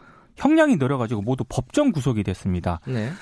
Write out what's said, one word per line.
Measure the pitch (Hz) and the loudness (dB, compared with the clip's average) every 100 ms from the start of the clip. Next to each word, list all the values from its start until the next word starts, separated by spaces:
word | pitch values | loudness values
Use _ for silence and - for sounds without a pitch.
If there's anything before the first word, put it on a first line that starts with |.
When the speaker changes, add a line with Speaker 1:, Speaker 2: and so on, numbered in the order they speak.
| - - _ - | -20 -20 _ -4
Speaker 1:
형량이 | 269 320 302 185 | 2 4 4 4
늘어가지고 | 131 139 110 110 | 2 0 0 -2
모두 | 104 131 - | -2 -2 -2
법정 | - - - 285 | -6 -2 0 2
구속이 | 156 135 110 | 2 0 -2
됐습니다. | 98 90 98 90 87 85 - | -2 -4 -2 -2 -2 -6 -6
Speaker 2:
네. | 123 113 185 | -6 -6 -8